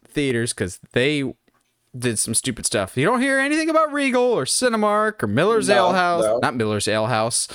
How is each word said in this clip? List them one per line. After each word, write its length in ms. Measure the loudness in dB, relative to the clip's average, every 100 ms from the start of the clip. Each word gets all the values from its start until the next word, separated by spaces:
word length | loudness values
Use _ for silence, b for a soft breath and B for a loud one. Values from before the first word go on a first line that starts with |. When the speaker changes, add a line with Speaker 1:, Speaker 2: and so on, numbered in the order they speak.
| _
Speaker 1:
theaters 460 | -4 -2 0 -2
'cause 260 | -4 -6 -8 -4
they 420 | 0 0 0 -4 -8 _ _ _ _ _ -6
did 200 | -4 -2
some 140 | -2
stupid 300 | -2 -4 -4
stuff. 320 | -2 -2 -2 0
You 80 |
don't 160 | 0 2
hear 180 | 0 0
anything 300 | 0 0 0
about 240 | 0 0
Regal 300 | 0 0 2
or 240 | 2 0 -2
Cinemark 760 | 0 0 2 2 2 0 -2
or 40 | -2
Miller's 420 | 2 2 2 2
Speaker 2:
No, 60 | 4 4
Speaker 1:
Ale 40 |
House. 320 | 2 2 2
Speaker 2:
no. 140 | 0 0
Speaker 1:
Not 180 | 0 0
Miller's 320 | 0 0 0
Ale 160 | 0
House. 440 | 0 0 0 -2 -6